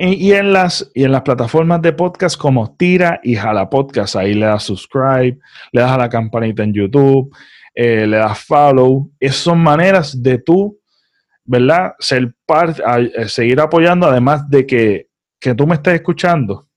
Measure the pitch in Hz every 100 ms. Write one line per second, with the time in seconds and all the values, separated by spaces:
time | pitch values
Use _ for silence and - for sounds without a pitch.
0 | 185 190 196 196 202 190 180 - - 127
1 | 135 135 139 123 117 160 165 170 165 143
2 | 180 180 180 - 143 131 110 - 180 180
3 | 170 170 120 113 110 104 95 135 139 117
4 | 104 104 98 104 107 104 - 95 - 135
5 | 131 131 127 127 _ - - 120 123 131
6 | 120 117 110 117 113 107 107 104 101 139
7 | 139 135 135 - - - - - 120 110
8 | 107 110 107 107 - 147 147 131 127 135
9 | 143 _ 139 - 175 170 160 151 185 190
10 | 143 127 127 123 - 180 208 208 _ _
11 | _ _ _ _ - 123 127 170 185 -
12 | - 127 123 - - 156 170 139 107 120
13 | 123 - 107 - 117 131 156 165 170 180
14 | 170 127 127 151 143 139 135 123 110 95
15 | - _ _ _ 127 120 147 165 185 170
16 | 180 165 180 170 107 98 -